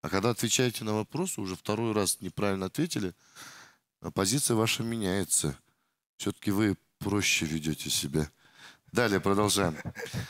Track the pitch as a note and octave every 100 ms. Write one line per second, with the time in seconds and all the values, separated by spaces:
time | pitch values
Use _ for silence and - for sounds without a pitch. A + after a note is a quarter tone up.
0 | E2 G2 G#2+ A2+ A#2 - B2+ A2 A2 G#2+
1 | G#2+ C#3+ B2 - F#2+ F#2 - G#2+ A#2 G#2+
2 | F#2+ - F#2 - G#2 F#2+ F#2+ - E3 C3+
3 | G2 - _ - - - - _ _ _
4 | - - G2 C3 - A2+ A2+ - A2+ A#2
5 | G2+ F#2+ F2+ - D2+ C2+ _ _ _ _
6 | _ _ - - - G2 G#2+ F#2+ _ _
7 | G2+ G2+ F#2 - D#2+ D#2+ D#2 D2+ D2+ -
8 | C#2+ D2+ D2 _ _ - - - _ -
9 | A#2+ F#2+ F#2 G2 G#2 G2+ F#2 D#2 - -
10 | - - -